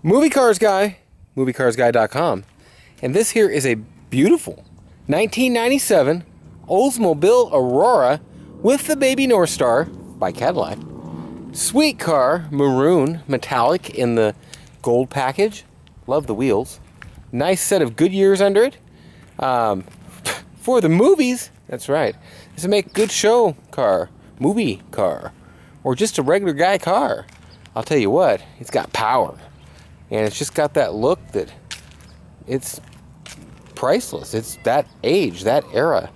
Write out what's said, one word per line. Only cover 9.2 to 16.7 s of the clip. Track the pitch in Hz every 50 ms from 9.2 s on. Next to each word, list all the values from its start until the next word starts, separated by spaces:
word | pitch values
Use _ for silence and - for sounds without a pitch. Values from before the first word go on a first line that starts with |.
| 269
North | 254 233 196 170 156
Star | - - 139 120 113 131 165
by | - - - - - - - - 92
Cadillac. | 90 - 113 147 185 156 90 80 - - 80 - - - - - - - - - - - - -
Sweet | - - - - - 262 311 302 - -
car, | - 170 160 139 127 131 156 180 165 151
maroon, | 147 139 143 139 131 127 139 160 180 170 135 147 170 160 143 -
metallic | 139 123 - - 139 123 117 135 170 185 - -
in | - 117 123 120 117
the | 113 110 107 107 - - - - - - - - -
gold | - 127 120 123 131 123
package. | - 143 131 131 135 - 202 220 208 - - _ _ - - - - - -
Love | - 131 156 147
the | 123 107
wheels. | 101 131 135 104 101 131 -